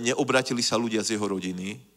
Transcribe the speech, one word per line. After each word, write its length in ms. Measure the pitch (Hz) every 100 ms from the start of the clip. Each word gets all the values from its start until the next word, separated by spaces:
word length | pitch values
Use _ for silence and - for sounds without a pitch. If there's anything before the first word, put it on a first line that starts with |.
neobratili 560 | 120 - 135 127 127 120
sa 160 | 120 113
ľudia 240 | 117 107
z 160 | 101 107
jeho 80 |
rodiny, 560 | 104 95 90 90 95 107 -